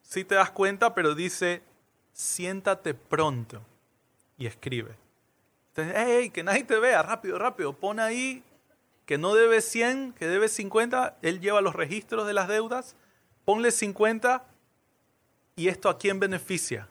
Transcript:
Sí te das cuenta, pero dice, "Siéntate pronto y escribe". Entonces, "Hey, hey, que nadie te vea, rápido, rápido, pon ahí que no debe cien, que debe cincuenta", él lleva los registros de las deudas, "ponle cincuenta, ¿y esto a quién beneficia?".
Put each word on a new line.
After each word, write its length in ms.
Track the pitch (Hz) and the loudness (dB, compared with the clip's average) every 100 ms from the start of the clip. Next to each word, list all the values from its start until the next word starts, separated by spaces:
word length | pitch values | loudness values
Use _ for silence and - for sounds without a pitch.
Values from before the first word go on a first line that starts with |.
Sí 240 | _ - | _ -8
te 100 | 190 | 0
das 160 | 196 185 | 4 4
cuenta, 440 | - 196 196 233 | 4 0 4 0
pero 200 | 226 160 | 2 0
dice, 480 | 151 180 - 180 175 _ _ _ _ _ | 0 -4 -2 -2 -2 _ _ _ _ _
"Siéntate 800 | - - - 180 190 196 190 - | -10 -6 -6 -6 -4 -2 -2 -4
pronto 640 | 135 _ 151 156 131 113 107 110 _ _ _ _ _ _ _ | -8 _ 0 0 0 -6 -14 -20 _ _ _ _ _ _ _
y 80 | 120 | -10
escribe". 500 | - - 127 107 104 _ _ _ _ _ _ _ | -10 -8 -8 -8 -14 _ _ _ _ _ _ _
Entonces, 260 | - 156 | -8 -4
"Hey, 240 | 190 240 240 | -2 2 2
hey, 100 | 240 | 0
que 120 | 175 | -4
nadie 220 | 170 202 | 0 0
te 140 | 269 220 | 2 2
vea, 240 | 240 214 | 4 4
rápido, 360 | 160 220 190 180 | 2 -2 -4 -2
rápido, 360 | 233 247 151 | -2 -2 -6
pon 260 | 143 196 214 | -4 -6 -2
ahí 420 | 220 233 262 262 _ _ _ _ _ _ | -2 -2 -4 -6 _ _ _ _ _ _
que 140 | - 143 | -4 -2
no 160 | 170 | 2
debe 260 | 214 226 226 | 6 6 4
cien, 540 | 220 226 233 269 269 | 2 0 0 0 -6
que 120 | - 160 | -8 -2
debe 220 | 180 214 | 0 0
cincuenta", 680 | - 202 214 233 254 254 - | -2 -2 0 0 0 -2 -2
él 180 | - 190 | -4 -2
lleva 220 | 190 208 | 0 2
los 140 | 196 | 2
registros 520 | 165 151 208 - 226 208 | 0 -4 -6 -6 -4 -2
de 60 | |
las 160 | 202 185 | -2 0
deudas, 480 | 214 226 247 247 - _ _ _ _ | -2 -2 -6 -8 -20 _ _ _ _
"ponle 260 | - 214 233 | 0 4 4
cincuenta, 760 | 226 208 196 214 226 240 254 254 _ _ _ _ _ _ _ _ _ _ | 2 -2 2 2 4 0 0 -4 _ _ _ _ _ _ _ _ _ _
¿y 140 | - 170 | -2 -2
esto 220 | 180 208 | 0 0
a 80 | - | 0
quién 200 | 202 196 | -2 0
beneficia?". 680 | 190 185 - 180 - 113 101 | -2 -2 -4 -6 -4 -6 -10